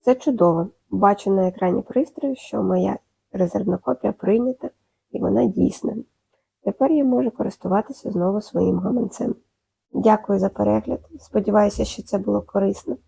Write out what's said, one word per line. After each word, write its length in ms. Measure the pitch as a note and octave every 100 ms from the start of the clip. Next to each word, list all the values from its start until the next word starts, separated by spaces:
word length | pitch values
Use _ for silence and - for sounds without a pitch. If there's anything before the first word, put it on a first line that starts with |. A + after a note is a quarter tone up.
Це 100 | B3
чудово! 540 | B3+ D#4 A#3 F3 E3 F#3 _ _
Бачу 400 | G3 G3+ G3+ G3+
на 180 | G3 F#3
екрані 340 | F#3 F#3 F#3
пристрою, 540 | - B3 D#4+ - C#4 C4
що 260 | - A3
моя 360 | F#3+ F#3 F#3+ A3 _ _ _
резервна 460 | F#3+ F3 G3+ G3+ F#3
копія 340 | - C4 G#3+
прийнята 580 | G3+ F#3 A3+ B3 B3+ - _ _ _ _
і 100 | G#3
вона 240 | F#3 G3+ A#3
дійсна. 500 | - F#3 - - G#3+ B3+ _ _ _ _ _
Тепер 280 | - - C4+
я 120 | D#4
можу 260 | C4+ B3 B3+
користуватися 800 | - B3+ - F#3 F#3+ - C4+ -
знову 300 | F3+ F3+ G3+
своїм 380 | - F3 F#3 F3+
гаманцем. 560 | F#3 B3 A3 - A#3 - _ _ _ _ _
Дякую 460 | - G#3+ G#3+ G#3+ G3
за 100 | F#3+
перегляд. 520 | - G#3 G#3+ B3 C4 - D#4+
Сподіваюся, 680 | - G#3+ G#3 G#3 G#3 -
що 180 | G#3 -
це 160 | - G3+
було 240 | G3 G#3
корисно. 540 | G3+ G3+ G3 G3 - B3+